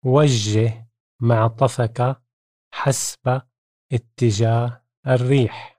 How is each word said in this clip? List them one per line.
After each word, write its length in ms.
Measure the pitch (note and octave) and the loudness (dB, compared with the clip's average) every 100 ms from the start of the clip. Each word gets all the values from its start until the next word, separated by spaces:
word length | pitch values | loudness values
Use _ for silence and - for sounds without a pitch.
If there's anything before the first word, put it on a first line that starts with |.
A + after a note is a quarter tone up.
| C3 | 2
وجه 800 | C3+ D3 A#2+ G#2 G#2+ A2+ A2 - _ _ _ | 2 4 2 0 0 0 -4 -16 _ _ _
معطفك 1000 | A#2 A#2 A2+ A2+ C3+ - A2+ A#2 B2+ C3+ _ _ _ _ _ | 0 2 0 0 -2 0 -6 -2 -4 -4 _ _ _ _ _
حسب 680 | - - C3+ - - - C3 - _ _ _ _ | -6 -4 -2 -6 -6 -4 -4 -6 _ _ _ _
اتجاه 920 | A#2+ - - A#2+ G#2 A2+ A#2 A#2+ A#2+ _ _ B2+ | -6 -6 -2 0 2 0 0 -2 -8 _ _ -2
الريح. 680 | B2+ B2+ C#3 A2+ - - | 0 2 2 2 -4 -20